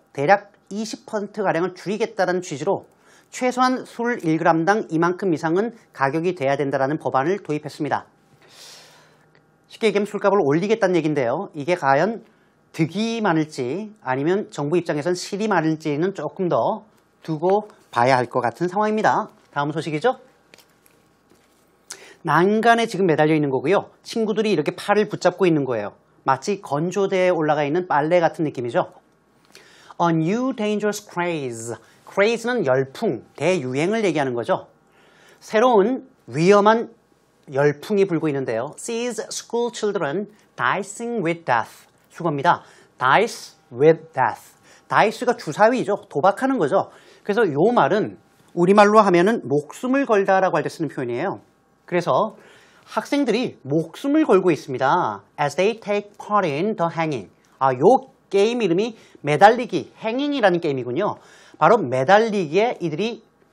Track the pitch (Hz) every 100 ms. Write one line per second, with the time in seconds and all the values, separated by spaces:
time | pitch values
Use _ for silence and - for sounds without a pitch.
0 | _ - 147 202 - _ - 202 220 -
1 | - 220 202 208 190 160 185 180 170 202
2 | 220 - 185 180 180 135 151 175 - _
3 | _ _ _ - 254 247 254 254 - -
4 | 233 240 165 156 170 160 165 202 180 160
5 | 170 180 196 160 165 175 226 226 _ -
6 | 135 151 170 180 135 139 139 139 139 151
7 | 131 131 139 196 - 151 147 - 147 113
8 | - _ _ _ _ - - - - -
9 | _ _ _ _ _ _ _ - 220 196
10 | 208 202 202 196 147 151 196 226 190 175
11 | 156 147 120 143 196 151 139 175 139 135
12 | 180 233 - _ _ _ _ - 160 190
13 | 220 226 208 160 156 - 123 165 214 -
14 | 127 131 147 190 - - 147 175 175 151
15 | 160 180 - 196 214 180 156 156 156 143
16 | 180 196 151 - 180 147 135 214 - _
17 | _ _ - 156 175 202 214 - _ -
18 | 123 131 123 131 117 - 170 185 214 214
19 | 185 139 214 _ _ 143 147 151 139 151
20 | 226 254 - _ _ - _ _ _ _
21 | _ _ _ _ _ _ _ _ - -
22 | - - 165 151 185 214 226 233 226 175
23 | 190 151 151 156 147 131 135 196 - _
24 | - 233 214 214 220 175 139 - - 208
25 | 208 170 180 175 190 156 131 117 101 -
26 | _ _ - 135 - 202 - 139 175 185
27 | 196 190 185 175 156 151 143 165 - 147
28 | 156 175 160 - 151 - 120 151 - -
29 | _ _ _ _ _ - - - - -
30 | 175 165 160 220 254 254 208 208 208 208
31 | - - 175 165 135 117 117 110 _ _
32 | - - 208 233 226 247 151 131 135 -
33 | 226 147 - - 151 180 127 131 170 226
34 | 202 151 135 120 113 185 - _ _ _
35 | _ _ _ _ - 220 247 226 196 262
36 | - _ - 117 175 202 202 220 214 -
37 | _ _ _ _ - 135 147 143 - 208
38 | 196 165 156 139 131 113 135 - - 233
39 | 240 220 - - - 233 240 226 214 196
40 | 156 165 208 - _ - 123 160 208 -
41 | 233 233 165 165 165 120 110 - _ _
42 | _ - 170 147 170 156 - - _ -
43 | 127 151 226 - - - - 120 151 160
44 | - - 120 104 - _ _ - - 131
45 | 202 214 247 233 - 151 214 254 180 202
46 | - 151 180 196 262 262 147 185 147 -
47 | - - - 208 214 139 190 240 139 202
48 | 135 95 _ _ _ - 175 208 208 214
49 | 202 175 180 233 - 143 - - 254 269
50 | 269 214 196 190 185 165 147 - 156 -
51 | 123 120 185 147 _ _ _ _ - 175
52 | 165 135 208 - - - _ _ - -
53 | 214 285 277 214 247 - 131 151 165 -
54 | 277 302 311 196 180 147 - 131 135 170
55 | 135 101 - - 147 156 190 226 - 208
56 | 202 - - 208 185 139 202 214 170 165
57 | 165 135 92 _ _ - 135 127 165 254
58 | - _ _ 196 208 240 208 165 233 -
59 | - - - 147 202 240 226 147 110 -
60 | 220 240 294 285 202 175 170 135 123 127
61 | 196 107 - - - - 156 226 143 127
62 | 135 202 226 208 156 170 233 - 170 151
63 | 214 220 _ _ _